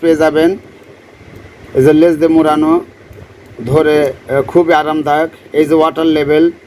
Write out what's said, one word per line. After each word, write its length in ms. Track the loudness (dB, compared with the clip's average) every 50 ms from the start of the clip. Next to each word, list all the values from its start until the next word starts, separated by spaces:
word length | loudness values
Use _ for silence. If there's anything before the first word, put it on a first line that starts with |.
পেয়ে 140 | -2 -2 0
যাবেন। 420 | 2 0 0 0 0 0 0 -2 -4 -10 -20 -20 -20 -20 -20 -20 -20 -20 -20 -20 -20 -20 -20 -20 -20 -20 -20 -20 -20 -20 -6 -2
এই 100 | 0 2
যে 100 | 2 4
লেজ 220 | 4 2 2 2
দিয়ে 120 | 0 0 0
মোড়ানো, 540 | 2 2 2 2 0 0 0 0 0 -2 -2 -6 -18 -20 -20 -20 -20 -20 -20 -20 -20 -20 -20 -20 -20 -14 -6
ধরে, 480 | -2 0 0 2 2 0 0 0 -2 -4 -8 -10 -4
আহ, 120 | -4 -4
খুবই 320 | -4 0 0 0 2 2 0
আরামদায়ক। 560 | 0 0 -2 -4 -4 -2 -2 -2 -2 -2 -4 -6 -14 -20 -8 -2
এই 120 | -2 0
যে 100 | 0 2
ওয়াটার 300 | 0 0 0 -2 -2 -2
লেভেল 460 | 0 0 0 0 0 0 0 0 0 -2 -6 -16